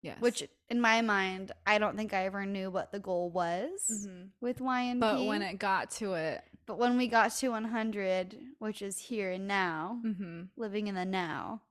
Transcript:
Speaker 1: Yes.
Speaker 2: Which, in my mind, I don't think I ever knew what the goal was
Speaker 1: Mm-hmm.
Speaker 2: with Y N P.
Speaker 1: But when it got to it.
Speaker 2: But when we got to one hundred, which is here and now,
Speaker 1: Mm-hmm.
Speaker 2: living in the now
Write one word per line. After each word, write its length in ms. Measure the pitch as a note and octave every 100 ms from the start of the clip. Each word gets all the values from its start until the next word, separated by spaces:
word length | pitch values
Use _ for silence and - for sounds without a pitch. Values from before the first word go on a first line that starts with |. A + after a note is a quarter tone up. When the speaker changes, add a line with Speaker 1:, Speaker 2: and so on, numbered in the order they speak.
Speaker 1:
Yes. 180 | E3 -
Speaker 2:
Which, 280 | A#3+ - - _ _
in 120 | A#3+
my 200 | A#3+ A3+
mind, 500 | A3+ G3+ F#3+ F#3 F#3+ - -
I 100 | G#3+
don't 180 | G#3 G3+
think 180 | G#3+
I 120 | G3 F#3+
ever 200 | G3 G3
knew 260 | G3 F#3+
what 200 | F#3 -
the 80 | G#3
goal 300 | G3 F3+ F3
was 520 | F3 E3+ F3 B3+ G4 - A3 G3+
Speaker 1:
Mm-hmm. 160 | F3+ F#3+ _
Speaker 2:
with 200 | A#3+ B3
Y 240 | B3+ B3+ B3
N 120 | B3
P. 20 |
Speaker 1:
But 240 | A3+ C4 G#3+
when 160 | G#3
it 180 | G3 F#3+
got 320 | G3+ F#3+ -
to 220 | - G#3
it. 300 | F3 D#3 B2+ - - -
Speaker 2:
But 120 | F#3
when 200 | B3 B3
we 100 | B3
got 240 | A3+ A3 -
to 140 | C4
one 160 | A3+ A3
hundred, 720 | A3+ A3 G3+ F#3+ F#3 F#3 G#3+ B3 -
which 220 | G#3+ G#3
is 160 | G3+ F#3+
here 340 | - A3+ F#3+
and 160 | F#3 G3
now, 520 | G3+ F3+ D#3+ E3+ A#3+ A3+
Speaker 1:
Mm-hmm. 380 | F#3+ F#3+ E3+ F3+ -
Speaker 2:
living 300 | A3 G3+ G#3
in 80 | F#3+
the 100 | F#3
now 560 | F#3+ E3+ C#3 F2 A3 _